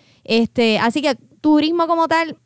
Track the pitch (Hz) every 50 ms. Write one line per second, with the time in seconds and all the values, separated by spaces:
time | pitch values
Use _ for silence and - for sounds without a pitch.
0 | _ _ _ _ _ - 220 226 233 214 - - 233 226 214 208 208 233 226 302
1 | 269 302 254 - _ _ _ _ - 302 302 302 302 311 330 349 339 320 339 330
2 | 330 320 330 330 330 320 - - _